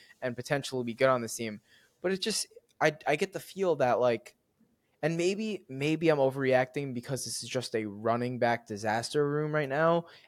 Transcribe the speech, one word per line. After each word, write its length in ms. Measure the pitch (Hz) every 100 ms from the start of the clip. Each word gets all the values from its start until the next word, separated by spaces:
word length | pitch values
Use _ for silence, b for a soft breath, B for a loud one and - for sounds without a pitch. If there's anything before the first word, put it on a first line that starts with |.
| b b
and 120 | 127 120
potential 440 | - 143 - 127
to 60 | 117
be 80 |
good 160 | 113 131
on 120 | 127
this 140 | 113 -
team. 240 | 113 104 _ b b b
But 120 | 180
it 80 | 190
just, 260 | 214 - - - _ -
I, 140 | 156 151 -
I 100 | 151
get 160 | 190
the 60 | 160
feel 360 | - 185 185 143
that, 220 | 123 113
like, 360 | 123 113 - _ _ _ _ _ _ _
and 140 | 151 165
maybe, 480 | 180 202 220 190 -
maybe 400 | 135 147 156 160
I'm 80 | 147
overreacting 760 | 135 135 131 127 131 147 139 120
because 300 | 123 127 117
this 180 | -
is 60 | 120
just 260 | 131 - 113
a 100 | 107
running 540 | 101 113 117 123 123
back 260 | 117 117 -
disaster 640 | 104 107 113 117 147 143
room 240 | 147 151
right 160 | 151 139
now, 360 | 139 165 170 165 b